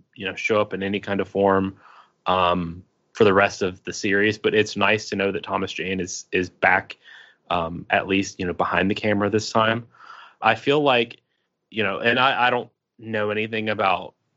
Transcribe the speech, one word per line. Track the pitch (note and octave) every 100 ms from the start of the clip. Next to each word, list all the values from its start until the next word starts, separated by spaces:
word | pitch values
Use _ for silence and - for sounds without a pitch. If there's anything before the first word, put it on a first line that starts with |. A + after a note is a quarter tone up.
| _
you | - F#2+
know, |
show | F2+ - G#2+
up | G#2
in | F#2+
any | G2 G2+
kind | G2+ G2+
of | F#2+
form, | G2 G2 F#2+ F#2+ G2+ - - - _ -
um, | F#2 F2+ F2+ E2+ F2 - _ _
for | -
the | G#2
rest | F#2+ G2 -
of | F#2+ F#2
the | -
series, | - G#2 G2 G#2+ G#2
but | G#2+
it's | A2 G#2+ G#2
nice | G2 A2 -
to | G2+
know | G2
that | F2
Thomas | - F#2+ F#2+
Jane | - F#2 F#2+
is, | F2+ - -
is | F#2 F2
back, | - F#2+ F#2+ - - - - - _ -
um, | F2 E2 F2 -
at | G2 F2
least, | G2 F#2+ -
you | F2+
know, |
behind | E2 F2 F2 F#2+
the |
camera | G#2 G#2+ G2+ G2+
this | A2 -
time. | A2+ A2 A#2 A2+ _ - - - -
I | A2 A2+
feel | C#3+ D3
like, | C#3+ B2 A#2 - _ _ _ _ _
you | G#2+
know, | G2 F#2+
and | A#2+ B2+
I, | C3 A#2+ B2
I |
don't | B2 A2+ _ _ -
know | A2+ A2 G#2
anything | G#2+ A2 A2 G#2+
about | G#2 G2 F2+ F2 - _